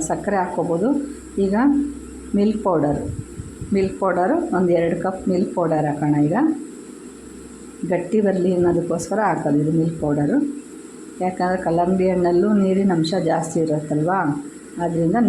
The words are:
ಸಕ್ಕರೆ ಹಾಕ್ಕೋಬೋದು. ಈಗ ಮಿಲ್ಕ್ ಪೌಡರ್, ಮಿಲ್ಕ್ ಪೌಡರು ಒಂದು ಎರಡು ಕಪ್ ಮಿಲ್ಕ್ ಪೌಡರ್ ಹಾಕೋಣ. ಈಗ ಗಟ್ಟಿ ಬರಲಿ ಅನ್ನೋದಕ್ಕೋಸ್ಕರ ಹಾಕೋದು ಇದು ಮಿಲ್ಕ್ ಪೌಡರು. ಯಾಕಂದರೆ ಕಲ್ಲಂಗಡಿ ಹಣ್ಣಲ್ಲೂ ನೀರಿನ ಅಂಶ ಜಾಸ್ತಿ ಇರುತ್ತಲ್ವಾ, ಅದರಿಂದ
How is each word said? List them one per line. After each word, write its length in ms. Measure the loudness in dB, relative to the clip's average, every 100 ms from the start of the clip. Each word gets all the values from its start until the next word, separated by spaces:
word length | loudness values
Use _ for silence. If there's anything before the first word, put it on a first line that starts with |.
| 0
ಸಕ್ಕರೆ 280 | -4 -2 0
ಹಾಕ್ಕೋಬೋದು. 520 | 0 -2 -2 0 0 0 -2 -10 -8 -2
ಈಗ 100 | 0 2 4 2 0 -6 -14 -14 -4 2
ಮಿಲ್ಕ್ 220 | 2 2 2
ಪೌಡರ್, 340 | 2 2 0 -4 -8 -10 -12 -14 -12 -2
ಮಿಲ್ಕ್ 220 | 0 0 0
ಪೌಡರು 340 | 0 2 2 2 0 2
ಒಂದು 140 | 4 4
ಎರಡು 180 | 2 0
ಕಪ್ 180 | -4 -4 0
ಮಿಲ್ಕ್ 220 | 0 0
ಪೌಡರ್ 320 | 0 0 2 0
ಹಾಕೋಣ. 240 | 0 2 4 4
ಈಗ 100 | 4 2 0 -6 -14 -16 -16 -18 -18 -18 -18 -18 -16 -18 -8 -2
ಗಟ್ಟಿ 280 | -2 0 2
ಬರಲಿ 320 | 2 2 2 4
ಅನ್ನೋದಕ್ಕೋಸ್ಕರ 600 | 4 2 0 -2 -2 0 0
ಹಾಕೋದು 280 | 0 2 2
ಇದು 140 | 2 2
ಮಿಲ್ಕ್ 180 | 0 0
ಪೌಡರು. 340 | -2 0 2 2 0 -4 -12 -16 -18 -18 -16 -6
ಯಾಕಂದರೆ 340 | -4 -2 -2 0 0
ಕಲ್ಲಂಗಡಿ 400 | 0 2 2 2
ಹಣ್ಣಲ್ಲೂ 360 | 2 2 4 4 4
ನೀರಿನ 300 | 4 4 2 2
ಅಂಶ 160 | 2 0 0
ಜಾಸ್ತಿ 260 | 0 0 0
ಇರುತ್ತಲ್ವಾ, 560 | 0 0 0 0 2 2 0 -2 -6 -14 -14 -6
ಅದರಿಂದ 320 | -2 0 2 2